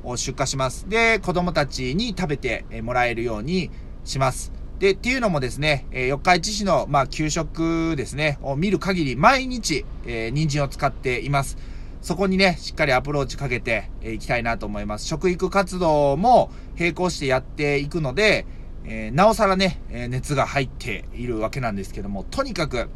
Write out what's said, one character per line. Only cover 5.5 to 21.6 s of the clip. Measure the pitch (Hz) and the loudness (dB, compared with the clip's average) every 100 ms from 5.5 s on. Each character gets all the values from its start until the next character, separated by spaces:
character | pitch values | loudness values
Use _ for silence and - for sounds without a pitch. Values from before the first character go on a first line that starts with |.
す | 117 | 0
ね、 | 151 139 - | 0 0 -2
え | 135 | -2
ー、 | 127 | -2
四 | 139 | 2
日 | 190 180 | 4 4
市 | 214 | 2
市 | 208 | -2
の、 | 196 147 - | 2 2 4
ま | 143 | 2
あ、 | 127 | 2
給 | - 156 | -2 -2
食 | 165 160 156 165 165 165 151 | 0 -4 -2 0 0 0 -2
で | 104 | -4
す | |
ね、 | 135 151 139 | -2 -2 -2
を | 131 | -4
見 | 139 202 | 0 2
る | 190 | 2
限 | 185 185 | 2 0
り、 | 139 123 | 0 6
毎 | 208 269 262 | 6 6 0
日、 | 247 220 139 - - - | -4 -2 -2 -4 -10 -6
え | 117 113 | -4 -2
ー、 | |
人 | 139 156 | 0 2
参 | 143 | 2
を | 139 | -2
使 | - 143 | 0 -2
っ | |
て | - 131 120 | 0 -4 -2
い | 135 | 0
ま | 143 | 0
す。 | 135 - - - - - | 0 -6 -10 -10 -10 -10
そ | - | -4
こ | 165 196 | 0 2
に | 190 | 6
ね、 | 190 156 | 4 4
し | - | -6
っ | |
か | - 151 | -2 2
り | |
ア | 127 | 2
プ | 135 | 2
ロ | 147 | -2
ー | 135 | -2
チ | - | -2
か | 139 | -2
け | 120 | -2
て、 | 98 110 - - | 0 -2 -4 -8
え | 113 | -8
ー、 | |
い | 107 | -8
き | - | -2
た | 123 | 0
い | |
な | 117 113 | 0 -2
と | 107 | -4
思 | 104 | -4
い | 104 | -4
ま | 107 | -6
す。 | - | -4
食 | 156 185 | 0 0
育 | 175 185 | 2 2
活 | 196 190 185 | 2 0 0
動 | 170 151 143 139 | 4 6 4 6
も | 226 226 - - - - | 8 8 6 -4 -12 -2
並 | 170 | -2
行 | 160 180 | 0 -2
し | - | 0
て | 139 | 0
や | 131 | 0
っ | |
て | - - 147 143 | -2 -2 0 0
い | 143 | 0
く | 170 | -2
の | 143 | -2
で、 | 127 214 131 - - - - | 4 4 4 0 -12 -12 -12
え | - 110 110 | -8 -6 -2
ー、 | |
な | 135 208 | 6 6
お | |
さ | 214 202 | 6 2
ら | 190 | 4
ね、 | 190 - - | 2 0 -8
え | 120 | -6
ー、 | 120 | -4
熱 | 131 - 135 | -4 0 0
が | 120 | 2
入 | 139 | 0
っ | 123 | -2
て | - - 95 - | -6 -6 -6 -8
い | - 120 | -6 -4
る | 110 | -2
わ | 107 | -2
け | 135 | -2